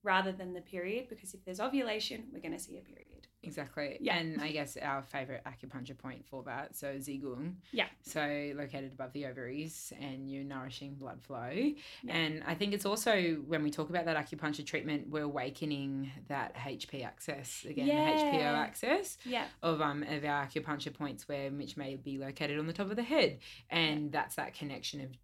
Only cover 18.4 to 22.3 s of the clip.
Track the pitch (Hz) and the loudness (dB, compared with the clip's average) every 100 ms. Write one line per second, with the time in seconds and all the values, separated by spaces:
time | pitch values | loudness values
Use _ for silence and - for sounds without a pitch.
18.4 | 147 147 151 - - 339 370 - 247 247 | 6 4 2 0 2 2 2 -8 -2 -2
19.4 | - - 165 156 151 143 147 151 147 143 | -2 0 2 4 4 2 -2 0 2 2
20.4 | 139 156 151 147 147 135 147 110 - 143 | 2 -2 -2 -2 -4 -4 -4 -4 -4 -2
21.4 | 139 143 135 - 135 139 135 135 135 | -2 -4 -6 -6 -6 -4 -4 -4 -4